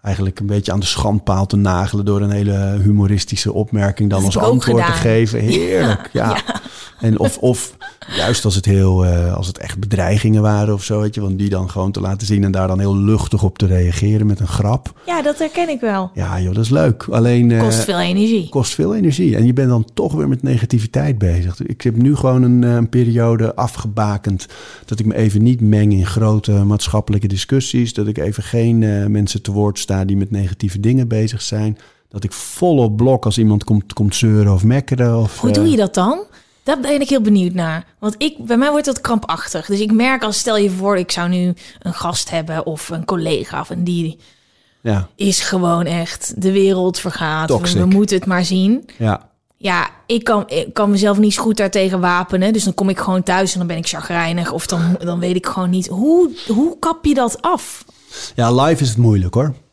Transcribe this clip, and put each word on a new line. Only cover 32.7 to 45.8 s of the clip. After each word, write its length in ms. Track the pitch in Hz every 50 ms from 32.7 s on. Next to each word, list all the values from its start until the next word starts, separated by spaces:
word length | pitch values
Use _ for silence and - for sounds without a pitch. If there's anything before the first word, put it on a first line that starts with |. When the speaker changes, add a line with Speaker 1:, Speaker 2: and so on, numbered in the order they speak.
| 165 139 120 110 104
Speaker 1:
blok 280 | 107 120 131 131 127 -
als 120 | 110 104
iemand 260 | - 113 107 104 104 -
komt, 300 | - 110 104 95 - -
komt 220 | - 110 104 95
zeuren 380 | - - 113 107 107 104 101 98
of 100 | 92 98
mekkeren. 540 | 110 127 139 135 - 131 123 123 120 117
Of, 220 | 113 113 101 - -
Speaker 2:
Hoe 100 | - 247
Speaker 1:
eh, 60 | -
Speaker 2:
doe 140 | - - 330
je 80 | 294
dat 160 | 220 202 190 -
dan? 260 | 196 180 214 285 359 415 _ _ - _ _ _ _ _
Daar 160 | - 294 277
ben 220 | 247 285 294 285
ik 80 | 277 262
heel 120 | 277 262
benieuwd 320 | 214 214 208 196 180 180 180
naar. 320 | 180 170 160 160 165 - _ _ _
Want 160 | - 214 214
ik, 280 | - 277 302 302 - -
bij 120 | 226 240
mij 120 | 233 262 294
wordt 160 | 294 294 294
dat 160 | 294 254 -
krampachtig. 640 | - - - 214 - - 160 165 - - - 165 156
Dus 140 | - 202 196
ik 120 | 214 214
merk 320 | 220 214 240 262 269 254 220
als, 140 | 214 202
stel 200 | - - 240 220
je 120 | 214 202 202
voor, 280 | 185 185 190 202 202
ik 140 | 185 180 -
zou 180 | - - 175 175
nu 240 | 180 180 180 180 175 - - - - -
een 140 | - 185 170
gast 360 | - - 170 175 - - -
hebben 360 | 180 165 160 165 160 165 -
of 240 | - 156 151 - -
een 160 | 170 165 165
collega. 540 | - 196 175 160 165 156 - - - - 151
Of, 100 | 175 -
en 140 | 156 - 175
die 340 | 175 175 170 165 160 156 - - _ _ _ _ _ _ _ _ _ _ _
Speaker 1:
Ja. 260 | _ 117 104 98 92 - _
Speaker 2:
is 260 | - 202 202 190 -
gewoon 440 | - - 196 185 180 175 170 170